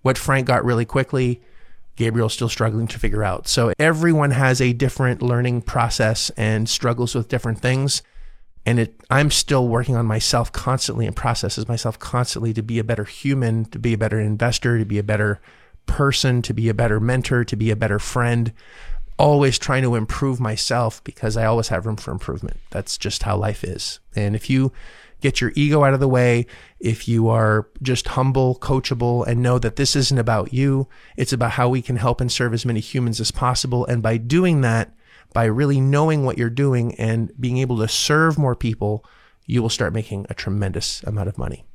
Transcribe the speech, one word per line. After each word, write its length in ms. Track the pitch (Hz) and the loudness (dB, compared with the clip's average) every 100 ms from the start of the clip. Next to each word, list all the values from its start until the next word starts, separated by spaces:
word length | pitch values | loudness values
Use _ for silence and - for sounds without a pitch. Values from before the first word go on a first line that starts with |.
What 160 | 131 127 | 2 0
Frank 300 | - 135 123 | 0 0 2
got 180 | 123 120 | 2 2
really 200 | 113 117 | 0 0
quickly, 560 | 139 131 139 123 120 - - - - - - | -2 0 0 0 -2 -8 -20 -16 -16 -16 -4
Gabriel's 380 | 117 113 110 | -2 0 0
still 160 | - 117 | 0 -4
struggling 380 | - 113 107 113 | 0 0 0 -4
to 120 | - | -2
figure 240 | - 104 | 0 0
out. 240 | 101 92 - | -2 -4 -2
So 240 | - 117 - | 0 2 2
everyone 520 | 156 156 170 156 143 | 2 4 4 4 4
has 280 | 127 131 127 | 4 2 4
a 140 | 127 | 2
different 480 | 120 131 - 127 123 | 2 -2 0 0 0
learning 400 | 123 120 123 120 | 0 0 0 -2
process 680 | - 123 117 - 110 110 - - | -2 -2 0 2 0 0 -4 -2
and 320 | 110 110 113 | 0 0 -2
struggles 480 | - 123 120 120 127 | -2 -2 0 -2 -2
with 140 | 110 | -2
different 320 | 123 120 113 | -4 -2 -2
things. 400 | 123 131 139 - - - - - - - | 0 0 0 -2 -6 -18 -18 -18 -20 -6
And 160 | - 120 | 0 2
it, 220 | 113 - - | 0 -6 0
I'm 220 | 131 147 | 2 2
still 360 | - - 139 123 | 0 2 2 2
working 280 | 117 120 120 | 0 0 0
on 100 | 113 | 0
myself 460 | 110 - 120 113 | 0 0 0 0
constantly 560 | - - 131 - 110 107 | -4 -2 -2 -2 -2 -2
and 80 | - | -2
processes 520 | 120 117 95 - 110 | -2 -2 -2 -4 -4
myself 300 | 113 117 - | -4 -4 -6
constantly 560 | - 123 123 - 113 | -4 -2 -2 -2 -4
to 80 | 110 | -4
be 160 | 110 113 | -2 -4
a 60 | |
better 220 | 110 110 104 | -2 -4 -4
human, 600 | - 135 139 117 113 110 | -4 -2 0 2 0 -2
to 140 | 110 | -4
be 140 | 117 | -2
a 40 | 110 | 0
better 220 | 107 110 | 0 0
investor, 580 | 107 104 120 117 123 117 | 0 0 0 0 0 0
to 80 | 104 | 0
be 140 | 104 | -2
a 40 | |
better 360 | 104 104 104 101 - - - - - | 0 0 0 -2 -8 -20 -20 -14 -8
person, 560 | - 139 127 135 123 | 0 2 2 2 0
to 100 | - | -2
be 160 | 110 113 | -2 0
a 40 | |
better 260 | 104 120 107 | 2 2 2
mentor, 440 | 113 131 - 123 | 2 0 0 0
to 120 | 117 107 | 0 -2
be 160 | 110 | -2
a 40 | 107 | 0
better 220 | 110 104 | 0 -2
friend, 560 | - 127 120 120 113 - - - - - - - | -2 -2 0 0 -2 -6 -20 -18 -6 -6 -6 2
always 400 | 147 143 139 120 | 4 6 4 2
trying 240 | - 131 | 0 0
to 140 | 127 117 | 2 0
improve 440 | 110 - 139 123 | -2 -2 -2 -2
myself 640 | 117 110 - 123 113 - | -2 -2 0 0 0 -4
because 340 | - - 113 110 | -16 -6 -2 0
I 80 | 110 | 2
always 240 | 117 110 | 2 0
have 180 | 90 107 | -2 -2
room 80 | 107 | -6
for 160 | - | -6
improvement. 480 | 92 - - - - - | -6 -6 -6 -6 -8 -8
That's 300 | - - - | -8 -6 -6
just 240 | - - | -6 -4
how 120 | 110 95 | -2 0
life 280 | 101 101 | -2 -4
is. 360 | 90 - - - - - | -8 -8 -10 -12 -8 -2
And 200 | 101 107 | -2 -2
if 120 | - | 0
you 240 | 131 131 - - - - - | 0 0 -4 -18 -20 -20 -4
get 200 | 139 - | -2 0
your 120 | - - | -2 0
ego 280 | 147 151 | 2 4
out 120 | 143 135 | 4 4
of 40 | |
the 80 | 135 | 4
way, 380 | 127 123 120 120 - - - | 4 4 2 -2 -10 -20 -6
if 280 | - 113 - | -4 -2 0
you 220 | 113 113 | 2 4
are 380 | 113 110 107 - - | 4 4 2 -2 -8
just 280 | 131 123 - | -2 -2 -2
humble, 500 | - 131 135 127 123 | 0 2 2 2 0
coachable, 640 | - 135 - 120 120 120 - | 0 0 0 -2 0 0 0
and 160 | 120 | 2
know 160 | 123 123 | 2 2
that 180 | 117 - | 0 0
this 200 | 139 143 | 0 2
isn't 240 | 131 131 | 2 2
about 340 | 117 107 92 | 2 0 0
you, 340 | 123 139 135 135 - - - | 0 2 2 -2 -10 -16 -6
it's 160 | - | -2
about 180 | 127 117 | 0 0
how 160 | 107 123 | 2 0
we 140 | 131 | 0
can 140 | - 123 | -2 0
help 260 | 120 120 | 0 0
and 100 | 123 | -2
serve 220 | - 120 | 0 0
as 120 | 113 123 | 0 0
many 140 | 113 | -2
humans 400 | - 131 120 110 | -2 -2 -2 -2
as 120 | 110 | -4
possible. 560 | - 127 123 127 120 120 | 0 0 0 0 -2 0
And 160 | 120 | 0
by 140 | 110 113 | 0 -2
doing 440 | 117 160 180 151 | 2 2 4 4
that, 320 | 127 113 - - _ - _ | 2 2 -2 -10 _ -20 _
by 120 | - 113 | 0 2
really 340 | 110 147 139 | 2 2 2
knowing 460 | 135 143 160 151 131 | 4 4 2 2 0
what 120 | - | 0
you're 120 | 120 | -2
doing 440 | 120 139 123 117 - | 0 0 2 -2 -2
and 360 | 113 113 113 - | -2 0 -2 -4
being 200 | 123 127 | -2 0
able 180 | 131 120 | 0 0
to 100 | 113 | 0
serve 500 | - - 151 160 151 | -2 2 4 4 2
more 180 | 139 120 | 0 0
people, 500 | 120 110 104 107 _ - _ _ - | -2 -2 -4 -4 _ -20 _ _ -2
you 160 | 120 | 0
will 80 | 113 | 0
start 240 | - 104 | 0 -2
making 320 | 101 107 98 98 | -2 -4 -8 -8
a 60 | |
tremendous 680 | - - 101 98 98 - - | -8 -4 -2 -2 -4 -6 -6
amount 260 | - 104 92 | -6 -4 -4
of 80 | - | -4
money. 260 | 123 - - | -8 -8 -16